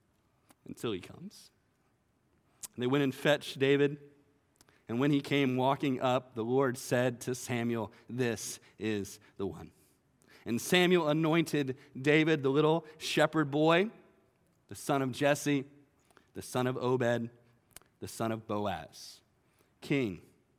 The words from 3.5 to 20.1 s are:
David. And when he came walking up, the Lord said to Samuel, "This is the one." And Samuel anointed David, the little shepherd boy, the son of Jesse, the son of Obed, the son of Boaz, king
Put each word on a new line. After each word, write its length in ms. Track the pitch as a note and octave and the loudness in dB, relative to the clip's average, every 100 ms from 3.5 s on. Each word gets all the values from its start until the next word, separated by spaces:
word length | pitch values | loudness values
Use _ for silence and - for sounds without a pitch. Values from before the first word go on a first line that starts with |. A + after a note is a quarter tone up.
| C3+ | 0
David. 380 | C3+ C#3+ C#3+ D3 - _ _ _ _ _ _ _ - | 4 4 4 0 -14 _ _ _ _ _ _ _ -6
And 120 | A#2 | 0
when 120 | C#3+ | 2
he 80 | C#3+ | 2
came 380 | C#3+ C#3+ C3+ B2+ | 2 0 2 2
walking 420 | C3 C#3 D3 B2+ | 0 0 -2 0
up, 360 | C3 B2+ B2+ A#2 | 0 0 -2 -6
the 100 | A2 | -2
Lord 320 | C3 C3+ B2 | 0 0 -2
said 420 | - B2 B2+ A#2+ | -2 0 0 -2
to 140 | - A#2+ | -6 -6
Samuel, 560 | - A#2+ A#2 A#2 - - - | -4 -4 -2 -2 -4 -10 -10
"This 500 | A#2+ A#2+ A2+ - - - - | -2 -2 -2 -6 -14 -16 -8
is 400 | G#2+ G#2 G2 - - - | -4 -4 -6 -12 -18 -8
the 80 | G2 | -8
one." 260 | E2 D#2+ - _ _ _ _ _ - - | -8 -16 -20 _ _ _ _ _ -16 -6
And 160 | A#2 | -6
Samuel 480 | - F3+ F3 F3+ D3+ | 2 4 6 4 4
anointed 640 | D3+ D#3+ E3 D#3 D3+ C3 B2+ - - | 2 2 2 2 0 -2 -6 -12 -4
David, 420 | C3+ D3+ D#3 D#3 | 4 4 4 2
the 80 | C3+ | 2
little 360 | C#3 D#3 E3 D#3+ - | 2 4 2 -2 -10
shepherd 540 | - - D3+ D#3+ D3 | -4 2 2 2 0
boy, 400 | C#3+ D#3 E3+ G#3+ - - _ _ _ _ _ - | 2 4 4 2 -4 -20 _ _ _ _ _ -18
the 60 | G2 | -10
son 260 | - C#3 | -2 0
of 100 | C3 | -2
Jesse, 540 | A#2 C#3+ C#3+ D3 C#3+ B2 - _ _ _ _ _ - | 0 2 2 2 -2 -2 -12 _ _ _ _ _ -16
the 60 | |
son 260 | - B2+ B2+ | -6 -2 -2
of 100 | B2+ | 0
Obed, 540 | B2 B2+ A#2+ A#2+ A#2 - _ _ _ - _ _ | 0 2 2 0 -4 -12 _ _ _ -20 _ _
the 80 | F#2+ | -12
son 240 | - A2+ | -6 -4
of 140 | A2 A2 | -4 -4
Boaz, 760 | G#2 G#2 E2 D#2 - - - _ _ _ _ _ _ | -4 -2 -6 -10 -18 -20 -20 _ _ _ _ _ _
king 400 | - C#3+ A#2 | -4 -2 -2